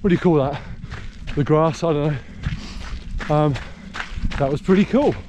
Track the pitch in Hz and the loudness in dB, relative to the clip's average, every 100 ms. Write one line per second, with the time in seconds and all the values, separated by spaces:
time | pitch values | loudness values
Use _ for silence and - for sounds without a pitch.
0 | 208 175 185 156 135 143 - - - - | 4 4 4 4 2 -4 -10 -12 -10 -10
1 | - - - - 143 151 160 - 165 147 | -10 -12 -6 -2 4 4 4 2 0 0
2 | 147 139 - - - - - - - - | 0 -2 -8 -8 -6 -6 -8 -10 -8 -10
3 | - - - 151 151 127 - - - - | -6 -6 0 2 2 0 -6 -14 -14 -12
4 | - - - - 139 143 - 190 196 233 | -8 -2 -2 0 0 0 4 4 6 4
5 | 285 104 | 4 0